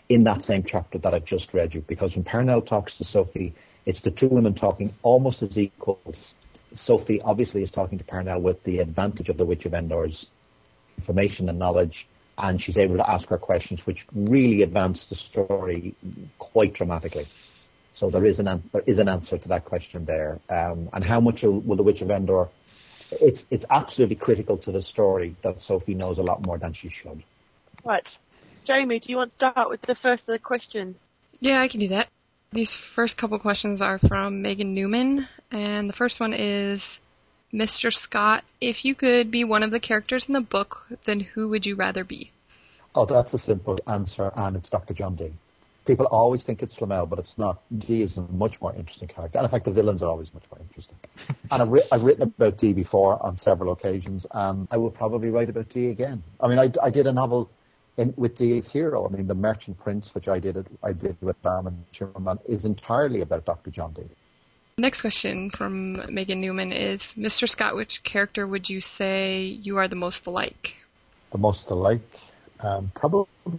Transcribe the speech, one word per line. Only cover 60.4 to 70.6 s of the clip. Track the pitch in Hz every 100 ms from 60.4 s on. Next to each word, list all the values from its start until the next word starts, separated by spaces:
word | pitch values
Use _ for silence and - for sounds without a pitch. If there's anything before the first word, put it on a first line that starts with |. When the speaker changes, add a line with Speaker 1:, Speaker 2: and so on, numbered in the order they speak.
| 95 92
Speaker 1:
it, | 92 -
I | 101
did | 90 98 87
with | 92 -
Armin | 92 92 92 87 87
Shimerman, | - 98 95 95 98 -
is | 104
entirely | 110 101 - 120 147 110
about | 82 82
Doctor | 82 85 -
John | 85 82
Dee. | 80 82 - _ _ _ _ _ -
Speaker 3:
Next | 254 -
question | 220 - 196 190 196
from | - 202 190 190 185 -
Megan | 190 190 185
Newman | 190 185 185
is, | - 196 196 - 220
"Mister | 214 - 240
Scott, | - 208 202
which | 220 -
character | - 202 202 - 196
would | 196 190
you | 190
say | - - 190 190 190 190
you | 190 220 202 196
are | 190
the | 185
most | 175 - 175
like?" | 180 - -